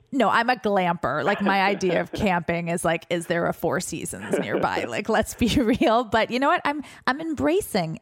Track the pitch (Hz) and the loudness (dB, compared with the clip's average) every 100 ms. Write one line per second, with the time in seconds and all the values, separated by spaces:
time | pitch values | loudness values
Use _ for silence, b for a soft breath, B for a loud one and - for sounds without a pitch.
0 | _ 277 190 220 233 254 214 202 180 175 | _ 0 2 2 2 0 0 2 0 0
1 | 123 143 143 202 202 196 190 196 185 175 | -2 0 0 0 2 2 2 0 0 0
2 | 170 - 208 175 165 170 170 175 170 165 | -2 -2 0 0 0 -2 -2 -2 0 -2
3 | - 175 165 170 175 - 170 139 - 160 | -2 -4 -2 -2 -2 -2 -2 -2 -4 -8
4 | - 95 104 - 104 - - 90 110 113 | -8 -10 -4 -2 -2 0 0 0 -4 -4
5 | - 160 - - 175 277 220 240 311 226 | 0 0 0 0 2 4 4 4 4 4
6 | 226 226 202 233 277 349 - 294 B B | 2 0 0 0 2 2 0 -4 B B
7 | - 269 330 269 285 359 - 202 160 160 | -4 -2 -4 -2 0 0 0 -2 -2 -2